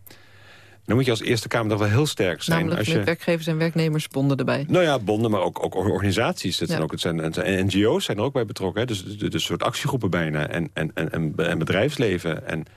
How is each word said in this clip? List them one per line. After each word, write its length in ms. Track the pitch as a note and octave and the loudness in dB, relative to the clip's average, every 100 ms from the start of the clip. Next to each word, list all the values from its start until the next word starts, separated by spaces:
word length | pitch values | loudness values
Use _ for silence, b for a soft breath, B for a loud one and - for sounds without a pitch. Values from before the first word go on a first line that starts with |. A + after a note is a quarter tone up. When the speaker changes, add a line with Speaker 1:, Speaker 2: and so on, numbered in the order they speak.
| - B B B B B B B | -20 B B B B B B B
Speaker 1:
Dan 120 | - A2+ | 0 2
moet 100 | B2+ | 2
je 60 | |
als 100 | A2+ | 0
Eerste 260 | - A#2+ - | 0 0 0
Kamer 220 | B2 A2 | 0 2
toch 80 | G#2+ | 2
wel 100 | G#2 | 2
heel 180 | A2 D3+ | 4 2
sterk 360 | - F#2+ D#2 | 2 0 0
zijn. 140 | - E3 | 0 0
Speaker 2:
Namelijk 200 | E3 E3+ | 0 0
Speaker 1:
Als 80 | G#2 | 0
Speaker 2:
met 100 | D#3+ | 2
Speaker 1:
je 60 | |
Speaker 2:
werkgevers 420 | G2+ E3+ - E3+ D#3+ | 0 -2 0 0 0
en 100 | D#3 | 0
werknemers, 500 | E3 E3 D#3+ D#3 - | 0 2 0 0 -2
bonden 280 | C3+ C#3 C3+ | 0 2 2
erbij. 280 | B2+ B2 C#3+ | 0 0 2
Speaker 1:
Nou 160 | F3 | 4
ja, 140 | E3+ C3+ | 4 2
bonden, 320 | G2+ G#2+ A#2 | 2 2 2
maar 100 | G2+ | 2
ook, 240 | F2 - | 0 0
ook 100 | F#2 | -2
or-, 160 | F#2+ F#2+ | 0 0
organisaties. 680 | F2+ G2 F#2 C3 F#3 - - | 2 2 2 2 0 -2 -2
Dat 100 | - | -2
Speaker 2:
Ja. 60 | |
Speaker 1:
zijn 100 | E3 | -2
ook, 60 | D2+ | -2
het 100 | E2 | -2
zijn, 180 | F2+ E2 | -2 -2
het 160 | D#2+ | -2
zijn 320 | D#2+ F2+ F#2+ F#2+ | -2 0 2 2
N 40 | |
G 140 | G2 G#2 | 4 2
O's 180 | F3 | 2
zijn 120 | - G2+ | 0 -2
er 40 | |
ook 100 | B2 | 0
bij 120 | C#3 G#2+ | 0 -4
betrokken. 340 | G#2+ F#2 F#2 | -4 -4 -2
Hè? 60 | B2 | -2
Dus, 180 | G#2 | -4
dus, 120 | - G#2 | -6 -6
dus 140 | F#2 | -4
een 60 | F2+ | -2
soort 220 | - F2 | -2 0
actiegroepen 480 | A#2 - C#3 C3 G#2 | 0 0 -2 -2 0
bijna. 360 | F2 D#2+ D2+ D2+ | 0 0 -2 -2
En, 220 | E2 E2+ | -4 -4
en, 180 | - E2 | -4 -6
en, 180 | - D#2+ | -4 -4
en, 200 | E2 D#2+ D2+ | -2 -2 0
en 220 | E2 E2+ | 0 0
bedrijfsleven. 880 | D#2+ F2+ B2+ D3 A#2 F2+ E2+ D#2 - | 0 2 2 0 0 0 -2 -6 -6
En 180 | D#2+ - | -8 -8